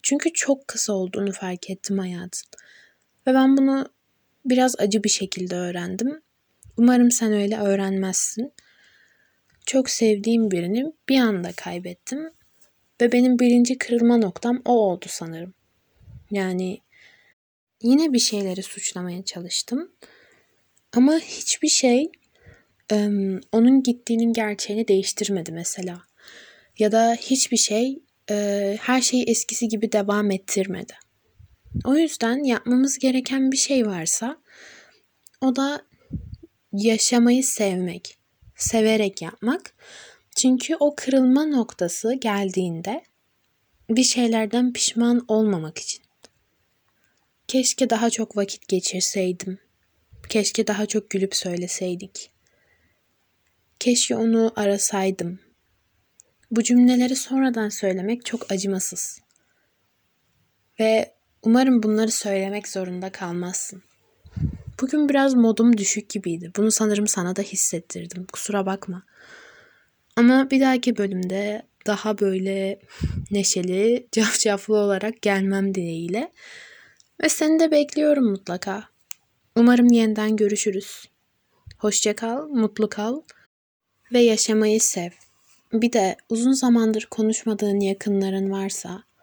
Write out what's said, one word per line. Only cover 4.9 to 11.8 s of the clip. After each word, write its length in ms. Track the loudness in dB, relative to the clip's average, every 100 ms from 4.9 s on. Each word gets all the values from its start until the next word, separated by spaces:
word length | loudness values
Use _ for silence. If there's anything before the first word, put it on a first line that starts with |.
| 0
bir 60 | 0
şekilde 460 | -2 -4 -8 -6 -6
öğrendim. 640 | -6 -6 -8 -4 -6 -6 _ _ _ _ -10 4
Umarım 340 | 6 6 4
sen 220 | 4 0
öyle 240 | 0 0 -2
öğrenmezsin. 960 | 0 0 0 -2 -2 -2 -4 -6 -10 _ _ _ _ _ _ _ _ _ _ _ -4
Çok 240 | -2 -2
sevdiğim 640 | 0 2 2 2 2 2
birini 340 | 0 -2 -2 -4 -8 0
bir 100 | 2
anda 320 | 2 0 -6
kaybettim. 800 | -10 -12 -10